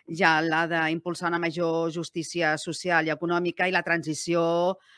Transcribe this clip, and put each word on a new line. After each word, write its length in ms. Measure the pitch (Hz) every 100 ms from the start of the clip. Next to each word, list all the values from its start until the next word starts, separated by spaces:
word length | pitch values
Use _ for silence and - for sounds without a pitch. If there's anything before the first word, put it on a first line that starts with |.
| -
hi 140 | 165
ha 180 | 175 156
la 240 | 160 160 165
d'impulsar 640 | 165 160 165 180 165 175
una 80 | 170
major 520 | 170 156 165 165 165
justícia 640 | 165 160 175 156 170 160 156
social 480 | - 156 180 170 156
i 80 |
econòmica 540 | 151 170 175 175 - 185
i 40 |
la 100 | 180
transició 960 | 175 170 151 147 - 170 165 170 180 185 _